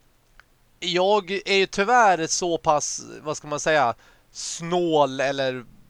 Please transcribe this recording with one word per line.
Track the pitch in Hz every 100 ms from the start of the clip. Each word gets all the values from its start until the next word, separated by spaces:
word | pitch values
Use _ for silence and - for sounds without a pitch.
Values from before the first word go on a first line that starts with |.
| _ _ _ - _ _ _ -
jag | 180 175 190 208 175 196 180
är | 196
ju | 185
tyvärr | - 202 247 208 170 160
så | - 175 165
pass, | 165 147 - - 117 113
vad | 143 147
ska | 151
man | 143
säga, | 170 151 120 - _ _ _
snål, | - - - 170 180 175 151 139 135
eller | 135 139 131 127 113 -